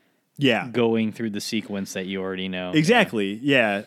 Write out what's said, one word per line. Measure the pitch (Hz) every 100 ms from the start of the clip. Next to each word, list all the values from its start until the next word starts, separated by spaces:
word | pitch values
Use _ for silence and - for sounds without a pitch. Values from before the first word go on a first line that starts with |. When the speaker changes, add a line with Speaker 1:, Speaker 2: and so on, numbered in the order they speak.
| _ _ _ -
Speaker 1:
Yeah. | 135 107 117
Speaker 2:
going | 120 117 113 110
through | 98 113
the | 101
sequence | - 110 - 101 92
that | 98 92
you | 95
already | 95 92 95
know. | 92 90
Speaker 1:
Exactly. | 156 160 240 190 113 98 110
Yeah. | 139 135 110 101